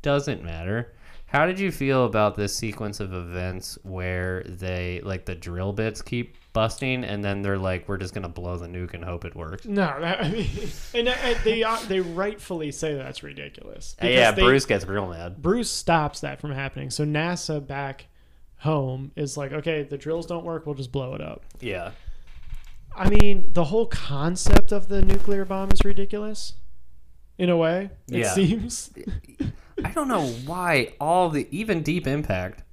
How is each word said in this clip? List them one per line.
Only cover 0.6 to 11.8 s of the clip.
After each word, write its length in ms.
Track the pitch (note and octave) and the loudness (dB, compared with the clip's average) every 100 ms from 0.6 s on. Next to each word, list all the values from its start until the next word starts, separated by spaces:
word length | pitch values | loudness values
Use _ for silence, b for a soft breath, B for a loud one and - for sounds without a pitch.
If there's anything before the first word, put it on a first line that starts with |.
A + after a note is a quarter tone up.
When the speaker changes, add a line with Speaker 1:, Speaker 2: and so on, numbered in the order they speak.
| F2 A2 A#2 b b b b | -6 -6 -8 b b b b
Speaker 1:
How 200 | C#3+ E3 | -2 -2
did 120 | F#3 | -2
you 140 | G3 | -6
feel 320 | - C3+ C3 A#2+ | -4 -2 0 0
about 300 | G#2 G#2+ G#2 | 0 -2 -2
this 180 | G2+ | -6
sequence 460 | - A2+ G2+ G#2+ G2+ | -6 -10 -10 -12 -10
of 140 | F#2+ | -10
events 640 | F#2 F2 F2 F#2 F#2 - - | -10 -10 -10 -8 -10 -14 -18
where 600 | G2 F2+ F2+ F2+ F2+ F#2 | -14 -10 -8 -6 -6 -8
they, 560 | - F2+ F#2 F2+ F2+ F2+ G2 | -12 -12 -8 -8 -8 -10 -10
like, 180 | F#2 - | -12 -10
the 80 | F2 | -14
drill 360 | F2 F2 F#2+ | -12 -8 -8
bits 280 | G#2 A2 - | -6 -8 -8
keep 340 | - A#2+ A#2+ - _ | -10 -10 -10 -16 _
busting 520 | A2+ A2+ - C3 B2+ A#2 | -4 -4 -4 -6 -6 -6
and 180 | G2+ | -6
then 180 | G2+ G2 | -6 -6
they're 160 | G2 G2 | -4 -4
like, 300 | F#2+ F#2 - | -4 -6 -8
"We're 80 | G2 | -10
just 160 | F#2 | -8
gonna 140 | - F2+ | -10 -12
blow 280 | E2+ F2 F2 | -12 -10 -10
the 100 | F2 | -12
nuke 260 | F2+ F2 | -12 -12
and 100 | F2 F2 | -12 -12
hope 180 | F2 F2 | -12 -12
it 100 | - | -14
works"? 280 | D#2 F2 A3+ | -14 -14 -8
Speaker 2:
No, 340 | G3+ D3+ C#3 | -4 -4 -6
that, 200 | E3+ F#3 | -8 -6
I 60 | D3 | -6
mean, 180 | A3 F#3+ F3 - | -6 -6 -8 -12
<laughs> 220 | - - | -12 -10
and, 140 | A#3+ A#3 | -6 -4
and 320 | B3+ B3+ A#3 A3 | -4 -4 -2 -2
they, 180 | A3+ | -2
uh, 140 | A3 A3+ | -4 -4